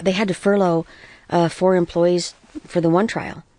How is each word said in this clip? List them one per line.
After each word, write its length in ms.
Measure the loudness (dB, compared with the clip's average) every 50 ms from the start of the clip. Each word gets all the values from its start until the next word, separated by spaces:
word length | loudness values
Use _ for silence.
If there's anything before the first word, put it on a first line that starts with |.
| -2
they 80 | -2
had 160 | -2 0 -2 -4
to 60 | -4
furlough, 500 | -2 0 0 2 2 2 2 0 0 -2 -6 -12 -20 -20 -20 -20 -20 _ -2
uh, 200 | 0 0 0 0
four 260 | 0 0 0 2 2
employees 580 | 2 0 0 0 2 2 2 2 0 -2 -6 -12 _ _ _ _ -18 -18
for 140 | -6 -4 0
the 80 | 0 2
one 140 | 2 2 0 0
trial, 360 | -4 -6 -8 -10 -12 -16 -18 _ _